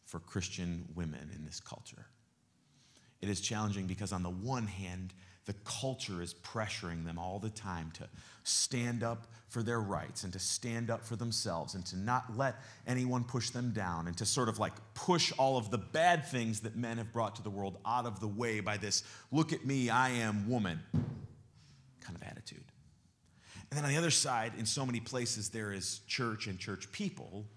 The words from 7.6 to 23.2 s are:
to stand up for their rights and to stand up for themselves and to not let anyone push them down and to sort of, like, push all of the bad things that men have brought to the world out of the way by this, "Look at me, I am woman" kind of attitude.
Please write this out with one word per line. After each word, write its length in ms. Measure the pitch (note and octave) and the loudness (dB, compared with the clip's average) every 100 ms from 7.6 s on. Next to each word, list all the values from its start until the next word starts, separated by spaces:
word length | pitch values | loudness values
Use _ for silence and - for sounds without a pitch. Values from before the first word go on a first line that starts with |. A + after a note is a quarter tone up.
| G2 F2 D#2+ | -6 -4 -6
to 160 | D#2+ - - - - | -8 -12 -14 -18 -8
stand 580 | - - - B2+ A#2+ A#2+ | 0 2 2 2 2 2
up 240 | A#2 A#2 - - - | 0 -2 -8 -20 -6
for 140 | A#2+ | -2
their 180 | A2+ A#2 | 2 2
rights 440 | G2+ E2+ D#2 - | 2 0 -2 -6
and 80 | F#2+ | -6
to 60 | F#2 | -2
stand 520 | - - A#2+ A#2 A#2 | -2 -2 -2 -2 0
up 140 | A2+ | -2
for 120 | A2+ A#2 | -2 -2
themselves 580 | A#2+ G#2+ G#2+ E2 D2 | 0 0 0 0 -2
and 100 | F#2+ F2+ | -6 -4
to 100 | F#2 | -2
not 400 | G2+ B2+ B2 G#2+ | 2 2 0 0
let 200 | C3+ A#2 - - - | 0 0 -12 -12 -2
anyone 380 | B2+ B2+ B2 | 0 2 2
push 260 | A#2+ B2+ A2 | 2 0 0
them 220 | B2 B2 | 0 0
down 340 | G#2+ F#2 E2+ E2 | 0 0 0 -2
and 100 | E2 | 0
to 80 | |
sort 240 | G#2+ - A#2 | 2 4 4
of, 100 | G#2+ | 4
like, 140 | G#2+ - - | 0 0 -12
push 380 | - - F3 - - | -4 4 6 6 6
all 200 | C3+ C3 | 4 4
of 120 | G2+ | 2
the 80 | A#2 | -2
bad 480 | F2 D#3 F3 E3+ - | 0 6 8 6 4
things 340 | C3 A2+ G#2 | 0 2 0
that 160 | G#2+ A2 | -2 -2
men 200 | A#2+ A#2 | -2 -2
have 160 | A2 | -2
brought 240 | A#2 A2 G#2+ | 0 0 0
to 60 | |
the 80 | G#2 | -4
world 280 | G2 F#2+ F#2 | -2 -4 -4
out 220 | G2+ B2 A#2+ | 0 0 0
of 140 | G2 | -2
the 80 | G#2+ | -2
way 320 | G#2 A#2 G#2+ | 0 2 2
by 180 | G#2 G#2 | 0 0
this, 260 | G#2+ - - - - | 2 0 -2 -16 0
"Look 220 | C#3 D#3+ | 2 4
at 140 | D3+ C3 | 2 2
me, 240 | C3+ B2 | 2 6
I 200 | A#2 C3 | 6 6
am 380 | A#2+ A2+ G#2 G#2 | 4 4 4 4
woman" 340 | B2 F#2+ D#2+ - - - - - - - - - - - - | 2 2 0 0 0 0 -6 -10 -16 -20 -20 -20 -20 -20 -18
kind 160 | - - | -12 -10
of 60 | |
attitude. 420 | - - - - - - - - - _ | -10 -12 -14 -16 -18 -20 -20 -20 -20 _